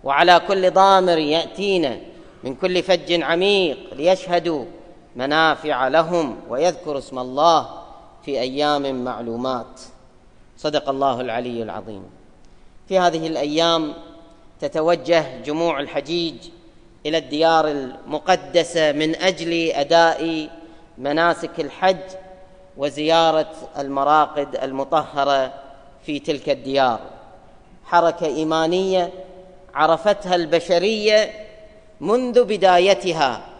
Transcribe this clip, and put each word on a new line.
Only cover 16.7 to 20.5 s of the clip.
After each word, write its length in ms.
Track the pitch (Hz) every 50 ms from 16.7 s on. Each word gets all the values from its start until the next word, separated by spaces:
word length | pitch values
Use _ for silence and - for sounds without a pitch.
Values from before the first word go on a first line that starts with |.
| _ - - - - - -
إلى 120 | 151 156 165
الديار 500 | 147 127 147 147 160 160 165 160 156 151
المقدسة 1200 | 147 143 135 123 123 - - 135 143 147 - 185 185 180 180 - - 170 160 - - 165 156 151
من 240 | 139 147 156 156 160
أجل 540 | - 180 190 185 156 165 170 170 170 165 160
أداء 800 | - 143 143 139 165 165 165 165 156 - 156 165 160 156 151 151